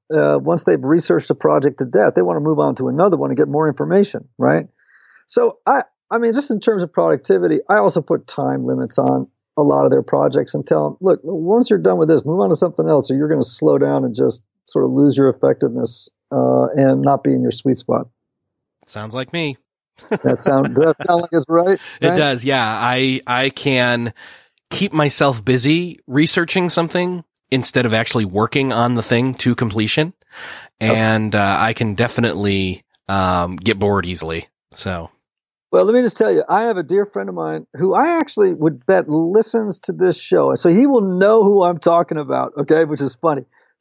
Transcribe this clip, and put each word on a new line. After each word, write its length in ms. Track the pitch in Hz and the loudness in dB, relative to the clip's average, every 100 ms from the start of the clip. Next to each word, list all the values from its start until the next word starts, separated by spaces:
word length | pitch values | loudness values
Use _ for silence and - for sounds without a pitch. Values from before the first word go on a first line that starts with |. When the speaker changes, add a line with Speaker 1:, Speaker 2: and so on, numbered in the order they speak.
| - | -4
Speaker 1:
Uh, 280 | 156 147 143 | 0 2 2
once 220 | 135 170 | 0 -2
they've 200 | - 165 | 0 0
researched 460 | 131 165 - 170 - | 2 0 2 -2 0
a 60 | 147 | -2
project 440 | 156 151 143 - | 2 2 0 -2
to 60 | 127 | -2
death, 300 | 185 - - | 2 2 2
they 60 | |
wanna 160 | 180 165 | 0 0
move 180 | 151 151 | -2 0
on 140 | 147 127 | 0 -2
to 120 | 127 | -4
another 280 | 135 196 160 | 0 2 2
one 120 | 139 | -2
and 80 | 131 | -2
get 100 | 147 | 0
more 200 | 143 156 | 0 -2
information, 600 | - 147 185 202 - - - | -2 0 2 0 -4 -14 -2
right? 280 | 127 160 - _ _ _ _ _ - | 0 0 -2 _ _ _ _ _ -6
So 320 | - 233 - - | 0 0 0 0
I, 160 | 269 - _ - | 0 0 _ -6
I 80 | 226 | -2
mean, 160 | 233 | 0
just 160 | 226 285 | -2 -2
in 100 | 214 | -2
terms 220 | - 208 | 0 -2
of 100 | 170 | -2
productivity, 680 | - 165 151 - 190 175 151 - | 0 0 0 2 2 2 0 0
I 60 | 208 | 2
also 240 | 202 165 | 2 0
put 240 | 147 156 - | -2 -4 -4
time 380 | - 135 135 | -6 -4 -2
limits 340 | 127 131 123 - | -4 -4 -4 -2
on 300 | 131 135 131 _ _ - | 0 0 -4 _ _ 0
a 40 | |
lot 200 | 147 139 | 2 4
of 80 | 139 | 4
their 120 | 135 | 2
projects 500 | - 143 139 131 - | 0 0 0 0 -2
and 120 | 147 139 | -6 -2
tell 200 | 160 151 | 0 -2
'em, 100 | 147 | -2
"Look, 180 | 185 170 | 0 0
once 460 | - 185 170 226 247 | -2 -6 0 2 2
you're 100 | 202 | 2
done 180 | 170 180 | 2 2
with 100 | 160 | 2
this, 180 | 156 120 | 2 0
move 140 | 175 | 0
on 100 | 196 | 0
to 60 | 160 | 0
something 320 | 180 - 160 | -2 -2 0
else, 240 | 151 - | 2 2
or 40 | 135 | -2
you're 120 | 151 | 0
gonna 160 | 156 | -2
slow 340 | 123 - 151 143 | -2 -2 0 2
down 280 | 143 143 131 | 2 0 -2
and 100 | 113 | -2
just 260 | 131 - _ _ _ | -2 -2 _ _ _
sort 180 | - 131 | -2 0
of 60 | |
lose 260 | 131 143 131 | 2 2 4
your 100 | 135 | 2
effectiveness, 800 | - 139 131 135 120 120 - - _ - | 2 0 0 -2 -2 -6 -8 -18 _ -8
uh, 360 | 135 127 131 127 139 | -2 0 2 0 2
and 260 | 135 135 | 2 2
not 220 | 139 139 | 2 0
be 100 | 143 | 0
in 80 | 131 | 0
your 100 | 123 | -2
sweet 260 | 117 135 127 | -2 -2 -2
spot." 300 | - 120 120 _ _ _ _ _ _ _ - | -2 -4 -4 _ _ _ _ _ _ _ -18
Speaker 2:
Sounds 280 | - 107 | -14 -12
like 200 | 120 127 | -10 -10
me. 240 | 170 156 131 _ _ _ _ - 208 | -6 -8 -8 _ _ _ _ -8 -4
Speaker 1:
That 160 | 131 127 | -2 0
sound, 360 | - 135 135 120 | 0 0 2 2
does 200 | 160 151 | 2 2
that 80 | - | 0
sound 160 | 170 | -2
like 80 | 175 | 0
it's 120 | 170 135 | -2 0
right? 280 | 165 180 196 - | 2 2 0 -4
Speaker 2:
<laughs> 120 | - | -4
It 60 | 143 | 0
Speaker 1:
Right? 60 | 170 | 2
Speaker 2:
does, 280 | 147 127 127 | 0 -2 -2
yeah. 180 | 135 110 | 0 0
I, 540 | 110 117 127 135 135 - | -2 -2 0 0 -2 -4
I 220 | 123 135 | -2 -2
can 640 | - 147 127 123 120 117 - - - _ _ - | -4 -2 0 0 0 -4 -10 -20 -20 _ _ -12
keep 240 | - 196 | -6 -4
myself 500 | 156 147 - 143 120 | 0 0 2 0 0
busy 560 | 101 127 127 160 175 - - | 0 0 2 0 -2 -10 -6
researching 640 | 131 160 - 170 190 175 | 0 2 0 0 -2 0
something 560 | 165 165 180 180 180 - _ - | 0 -2 -2 -4 -6 -12 _ -4
instead 340 | 131 120 135 123 | -2 0 0 0
of 80 | |
actually 300 | 110 113 123 | 0 -2 -2
working 480 | 104 95 110 147 135 | -2 -2 -2 -2 -2
on 240 | 117 120 120 | 0 0 -2
the 80 | |
thing 300 | - 117 131 | -2 0 -2
to 220 | 127 127 117 | -2 -2 0
completion. 580 | 117 107 107 - 156 - _ - - - - - | -2 -2 -2 -2 -4 -6 _ -20 -18 -18 -20 -6
Speaker 1:
Yes. 180 | 110 110 | -2 2
Speaker 2:
And, 380 | 110 110 107 104 | 2 0 0 0
uh, 220 | 98 95 | 0 0
I 140 | 110 | -2
can 220 | 113 113 98 | -2 -4 -2
definitely, 880 | - - 117 85 101 98 95 90 _ _ - | -4 -2 -2 -2 -2 -2 -2 -6 _ _ -6
um, 480 | 98 92 90 87 90 | -2 0 0 -2 -4
get 200 | 92 101 | -4 -2
bored 280 | 104 101 87 | 0 0 -2
easily. 420 | 87 82 82 - _ _ | -6 -6 -8 -10 _ _
So. 380 | - - 90 82 _ _ _ _ _ - | -12 -8 -8 -10 _ _ _ _ _ -2
Speaker 1:
Well, 120 | 180 190 | 0 2
let 80 | |
me 80 | 240 | 2
just 160 | 240 - | 2 0
tell 140 | 214 | 0
you, 120 | 175 147 | 0 0
I 140 | 180 | 0
have 140 | 233 196 | 0 -4
a 60 | |
dear 220 | 147 190 202 | -2 -2 -2
friend 220 | 202 196 | -6 -8
of 60 | 180 | -8
mine 320 | 160 156 156 135 | -8 -8 -10 -4
who 180 | 185 | 0
I 240 | 185 302 339 | 2 2 0
actually 360 | - - 196 | -2 0 0
would 320 | 156 156 135 - | 2 -2 -2 0
bet 200 | 190 147 | 0 2
listens 680 | 151 165 202 220 233 214 - | 0 2 0 0 -2 -4 -8
to 100 | - | -8
this 240 | 165 185 165 | -2 0 0
show. 360 | - 175 139 135 | 0 2 2 2
So 140 | 175 | 4
he 180 | 180 277 | 4 4
will 140 | 262 | 4
know 420 | 196 180 202 220 | 2 2 4 4
who 200 | 202 202 | 6 4
I'm 140 | 175 175 | 4 2
talking 400 | - 170 170 160 | 2 2 2 -4
about, 360 | 139 131 127 - | -4 -4 -4 -4
okay, 280 | 143 156 160 | 0 2 2
which 160 | 151 | -2
is 140 | 139 - | -6 -2
funny. 280 | 165 139 127 _ _ _ | -2 -2 -6 _ _ _